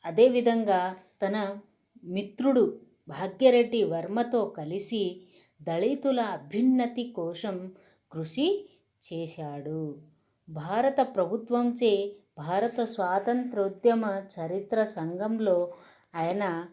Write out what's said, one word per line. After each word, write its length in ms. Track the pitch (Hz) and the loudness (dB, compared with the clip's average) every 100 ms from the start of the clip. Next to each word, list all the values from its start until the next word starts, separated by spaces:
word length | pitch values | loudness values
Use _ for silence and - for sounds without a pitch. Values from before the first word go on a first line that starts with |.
| 170 | -2
అదేవిధంగా 880 | 165 247 247 240 226 214 185 185 190 - _ 196 | 6 6 8 2 2 2 2 0 -6 -18 _ -2
తన 340 | 214 196 202 - _ _ - | -2 -4 -6 -14 _ _ -20
మిత్రుడు 760 | 170 185 202 - 254 247 208 - - _ - | -8 -6 -6 0 2 4 4 0 -18 _ -16
భాగ్యరెడ్డి 760 | 151 190 - 262 240 233 233 | -8 -8 4 6 6 4 2
వర్మతో 640 | 180 165 170 214 240 247 202 | 0 0 -2 -2 0 0 -2
కలిసి 760 | - 151 185 - 226 185 180 - - _ _ | -4 -8 -4 -2 0 -2 -4 -18 -20 _ _
దళితుల 580 | 156 165 214 277 277 247 | -4 0 0 0 0 0
అభ్యున్నతి 840 | 220 170 143 202 254 254 240 240 | 0 -4 -6 2 4 4 2 -2
కోసం 720 | 240 - 170 170 214 185 185 185 - _ _ | -8 -6 -6 -6 -6 -6 -10 -16 -20 _ _
కృషి 580 | 160 160 - 320 403 - _ _ _ - | -8 -4 0 0 0 -4 _ _ _ -12
చేశాడు. 880 | 165 165 160 151 143 139 156 151 - - _ _ _ - | -8 -8 -8 -10 -8 -8 -6 -6 -10 -18 _ _ _ -14
భారత 460 | 156 156 208 269 269 | -12 -4 0 0 2
ప్రభుత్వంచే 1120 | 254 208 175 220 220 240 240 240 240 202 202 - _ - | 0 0 -2 -2 -2 0 0 2 2 2 -2 -10 _ -12
భారత 440 | 151 185 233 233 | -2 0 0 -2
స్వాతంత్రోద్యమ 1400 | 226 - 180 190 202 247 247 208 196 196 240 226 220 196 196 - | -4 -2 0 0 0 -2 -2 -2 -2 2 4 4 0 -4 -6 -8
చరిత్ర 500 | 165 185 196 220 214 | -6 -6 -2 0 0
సంఘంలో 880 | 202 160 180 214 226 214 180 175 - - - _ 170 | -2 -6 -4 -4 0 2 2 2 -6 -20 -20 _ -4
ఆయన 500 | 165 190 196 165 170 | -2 0 -2 -2 -6